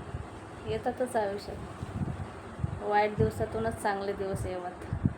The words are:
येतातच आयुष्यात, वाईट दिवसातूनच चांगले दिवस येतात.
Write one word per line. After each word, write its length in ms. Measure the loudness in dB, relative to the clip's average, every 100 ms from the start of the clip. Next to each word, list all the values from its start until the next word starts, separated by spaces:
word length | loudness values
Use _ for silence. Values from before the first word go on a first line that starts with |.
| -6 -8 -8 -10 -12 -10 -2
येतातच 500 | 0 0 0 0 2
आयुष्यात, 400 | 2 0 -4 -8 -8 -8 -6 -2 -2 -2 -6 -8 -12 -4 -2 -2
वाईट 340 | 4 6 6 6
दिवसातूनच 640 | 4 4 -2 2 0 2
चांगले 300 | 0 2 0
दिवस 340 | 0 0 0 -2
येतात. 380 | -2 -4 -6 -4 2 2